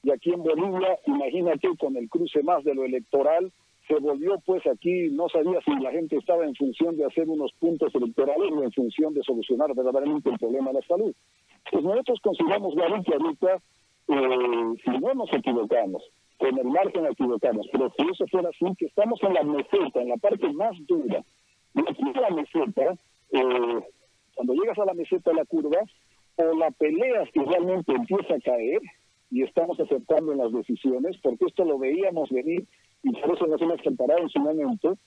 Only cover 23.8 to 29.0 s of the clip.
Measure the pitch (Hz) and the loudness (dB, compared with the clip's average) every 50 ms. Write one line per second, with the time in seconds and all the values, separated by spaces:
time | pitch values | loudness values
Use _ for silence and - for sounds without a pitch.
23.8 | - - - _ _ _ _ _ _ _ _ - - 247 127 151 - 233 196 214 | -4 -8 -20 _ _ _ _ _ _ _ _ -6 -2 0 0 2 2 0 0 0
24.8 | 208 190 180 170 165 - - 180 - 185 160 160 151 - - 160 147 147 151 180 | 0 0 0 -2 -4 -2 -2 0 2 2 2 2 0 0 -2 -2 0 0 0 0
25.8 | 214 214 _ _ _ _ _ _ _ _ _ - 170 165 160 160 165 156 135 _ | 0 -2 _ _ _ _ _ _ _ _ _ 0 2 2 4 2 2 0 2 _
26.8 | 156 151 156 170 233 262 247 214 170 - _ - - - 180 180 175 180 185 185 | 0 0 2 2 0 2 2 0 -2 0 _ -2 0 2 0 0 2 0 -2 -2
27.8 | 170 - 143 123 120 - 180 202 190 - 170 139 - - 123 120 110 120 151 220 | 0 0 0 0 0 0 -2 -2 0 0 -2 -2 0 0 0 0 0 0 -2 -2
28.8 | - 196 - _ | -4 -6 -20 _